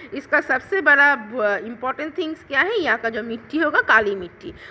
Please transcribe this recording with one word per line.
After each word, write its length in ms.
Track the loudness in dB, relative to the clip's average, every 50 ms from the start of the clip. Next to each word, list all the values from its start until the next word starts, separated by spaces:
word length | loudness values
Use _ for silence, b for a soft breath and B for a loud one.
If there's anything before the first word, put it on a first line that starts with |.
| B B -12
इसका 280 | -12 -4 0 0 0
सबसे 400 | 0 0 -2 -4 -2 -2 -2 2
बड़ा, 300 | 4 6 6 6 6 4
अ, 460 | 4 2 -2 -8 -4 -2 0 0 0
इंपॉर्टेंट 600 | -2 -4 -8 -10 -8 -6 -6 -6 -6 -8 -8 -6
थिंग्स 260 | -6 -6 -6 -8 -12 -10
क्या 180 | -4 0 0
है? 180 | 0 0 0 0
यहाँ 180 | 0 0 0
का 120 | 0 -2 -4
जो 140 | -4 -6 -6
मिट्टी 340 | -8 -8 -10 -8 -6 -2
होगा, 240 | -2 0 0 0 0
काली 340 | 2 4 4 4 4 2 -2
मिट्टी, 380 | -4 -6 -10 -14 -16 -16 -16 B B B B